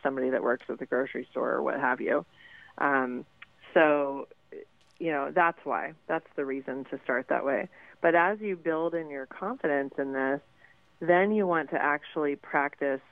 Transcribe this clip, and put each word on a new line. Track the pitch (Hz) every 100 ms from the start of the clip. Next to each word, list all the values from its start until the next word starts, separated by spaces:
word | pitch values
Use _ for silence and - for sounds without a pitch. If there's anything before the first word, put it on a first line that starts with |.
somebody | 139 135 127
that | 131
works | 120 123 -
at | 120
the | 131
grocery | 123 135 131 127
store | 127 120
or | 117
what | 139 139
have | 135 127
you. | - 147 180 - - - - -
Um, | 143 139 127 123 143 _ - _ -
so, | 175 156 147 143 139 - - _ - - _ _ _
you | 170
know, | 147 143
that's | 160 170 -
why. | 143 101 120 160 -
That's | 165 - -
the | 139
reason | 135 135 131 131
to | 135
start | - 127 135
that | 135 139
way. | 135 - - - -
But | 165
as | 170 175 214
you | 214 180
build | 165 160 165
in | 165 156
your | 139 131
confidence | - 190 262 160 143 139 -
in | 139
this, | 135 131 143 - _ - _ _ _
then | 165 175 202
you | 214 185
want | 165 143
to | 160
actually | 147 147 - 165 147 143
practice | - 151 139 - 143 135 -